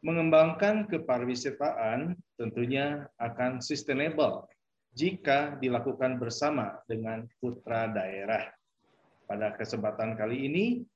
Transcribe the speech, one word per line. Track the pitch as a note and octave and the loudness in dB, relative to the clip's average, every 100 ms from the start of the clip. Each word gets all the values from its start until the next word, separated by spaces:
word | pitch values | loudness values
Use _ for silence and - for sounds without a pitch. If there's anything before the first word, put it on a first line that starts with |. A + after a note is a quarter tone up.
Mengembangkan | D#3 E3 D#3+ D#3 E3 E3 G3+ G#3+ G#3+ | 0 2 6 8 8 6 2 2 0
kepariwisataan | E3 - B2 B2 B2 C#3 - D3 - A2+ A#2 E3 F3+ - _ | -4 0 0 0 -2 -4 -2 -2 0 0 0 -2 -6 -10 _
tentunya | A#2 A#2+ A#2+ C#3 C#3+ D3 C#3+ _ | -6 -2 0 0 0 -2 -8 _
akan | A#2 A#2 B2+ B2+ | -6 0 -2 -2
sustainable | B2 C#3+ - C3+ D#3 D#3 D3 - - _ _ _ _ | -4 -6 -2 0 0 2 2 2 -10 _ _ _ _
jika | A#2+ E3+ F#3 - C#3 D3 C#3 | -2 -2 0 2 2 2 -2
dilakukan | B2+ A#2+ B2 B2+ C3 B2+ | 0 0 0 0 0 0
bersama | A#2 A2 C#3+ D3 G#2 - - | -4 0 0 0 -2 -6 -8
dengan | A2+ A2 A2+ A#2+ _ | -6 -4 -6 -10 _
putra | B2 B2 - A2+ A2+ | -8 -6 -4 -2 0
daerah. | G#2 F#2+ G2 G2 A2 - - _ _ _ _ _ _ _ | -2 -4 -4 -2 -2 -2 -12 _ _ _ _ _ _ _
Pada | G#2 G#2+ G#2 | -2 -2 -2
kesempatan | A2 A2+ G#2+ - A2+ A2 | -6 -2 -2 -2 -4 -2
kali | G#2+ B2+ | -2 -2
ini | C#3 D#3+ A3+ B3 - | 0 2 2 0 -6